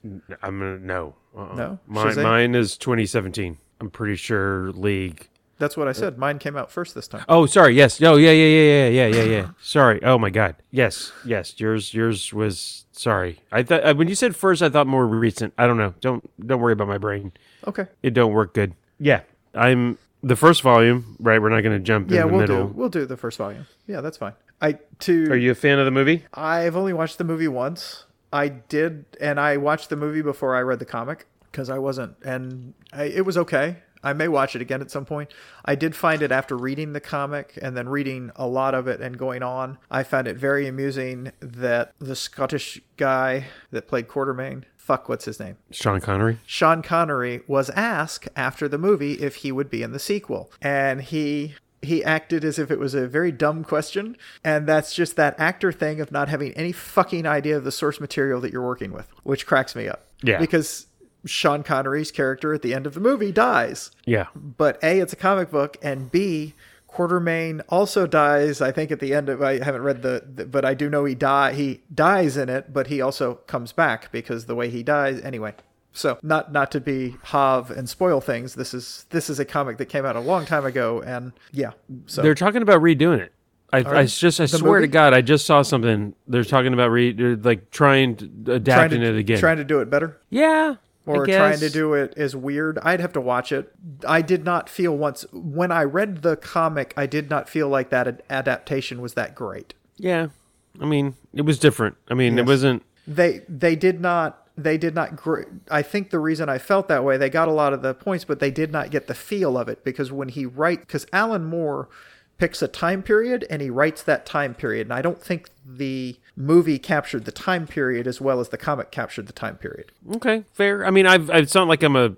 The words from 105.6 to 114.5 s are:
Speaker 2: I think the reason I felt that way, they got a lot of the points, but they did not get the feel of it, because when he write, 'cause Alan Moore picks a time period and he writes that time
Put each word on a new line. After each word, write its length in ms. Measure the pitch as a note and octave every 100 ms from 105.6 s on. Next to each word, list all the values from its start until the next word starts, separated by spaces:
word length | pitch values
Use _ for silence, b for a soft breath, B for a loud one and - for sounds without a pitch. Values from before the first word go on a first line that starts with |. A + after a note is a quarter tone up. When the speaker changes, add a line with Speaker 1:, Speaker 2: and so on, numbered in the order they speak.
| -
Speaker 2:
I 100 | D3+
think 280 | D3 G#3 F#3+
the 100 | E3+
reason 280 | D#3 D#3 D#3
I 80 | C3
felt 300 | - G3 F#3+
that 160 | D3
way, 120 | C3+ C3
they 120 | C3+
got 180 | D#3+ E3
a 20 |
lot 200 | D#3 D3
of 80 | C#3
the 120 | C3
points, 300 | C3 - F#3 -
but 140 | C#3+
they 120 | C#3+
did 200 | B2+ D#3
not 200 | D3+ C#3
get 160 | C#3+ -
the 60 |
feel 440 | B2+ - G#3 F3 B2+
of 100 | A2+
it, 140 | A2+
because 280 | - C3 C3+
when 180 | C#3 C3+
he 160 | B2 B2+
write, 420 | B2+ D#3+ F3 -
'cause 180 | D3 -
Alan 300 | F#3+ A3+ G#3+ D#3+
Moore 420 | E3 D#3 C#3 C#3 b b b b _
picks 240 | E3+ -
a 60 | D3+
time 340 | - E3+ F#3+
period 440 | F#3+ G#3+ A#3 B3 -
and 140 | D#3
he 60 | C#3
writes 340 | B2 D3+ D#3
that 200 | - C#3+ -
time 280 | D3+ C#3+